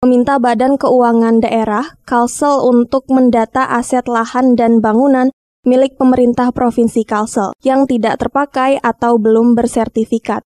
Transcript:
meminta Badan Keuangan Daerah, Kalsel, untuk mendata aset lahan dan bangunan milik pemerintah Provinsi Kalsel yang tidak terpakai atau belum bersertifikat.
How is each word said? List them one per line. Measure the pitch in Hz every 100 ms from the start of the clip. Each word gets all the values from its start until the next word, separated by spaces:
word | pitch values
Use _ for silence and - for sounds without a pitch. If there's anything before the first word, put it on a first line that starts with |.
meminta | 254 247 247
Badan | 277 240 233 254 277
Keuangan | 277 247 240 233 226 226
Daerah, | 226 226 220 208 302 -
Kalsel, | - 247 240 - 294 277 247
untuk | 240 240 269 -
mendata | 262 254 233 220 262 262
aset | 240 240 254 247
lahan | 240 226 254 262 240
dan | 233 233
bangunan | 220 214 277 262 254 - _ _
milik | - 254 269
pemerintah | 269 254 254 247 240 247
Provinsi | 240 247 226 233 233 220
Kalsel | 208 214 - 196 -
yang | 262 269 269
tidak | 247 220 -
terpakai | - - 285 - 262 277
atau | 240 226 233
belum | 233 214 220 233
bersertifikat. | 233 233 - 226 226 220 226 - 214 -